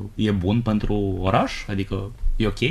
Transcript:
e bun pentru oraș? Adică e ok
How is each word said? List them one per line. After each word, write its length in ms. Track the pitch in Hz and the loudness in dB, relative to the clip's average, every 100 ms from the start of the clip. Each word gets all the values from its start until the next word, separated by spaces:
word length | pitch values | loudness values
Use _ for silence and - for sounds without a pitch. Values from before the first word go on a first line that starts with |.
| 101 | -8
e 160 | - 107 | -2 0
bun 300 | 101 90 120 | 2 2 2
pentru 560 | 117 107 - 104 98 92 | 2 0 0 0 0 0
oraș? 320 | 92 120 269 - - | 2 2 0 -4 -6
Adică 420 | 98 95 95 98 - - - | -4 -4 -4 -6 -2 0 2
e 100 | 107 | 0
ok 120 | 104 135 | 2 -2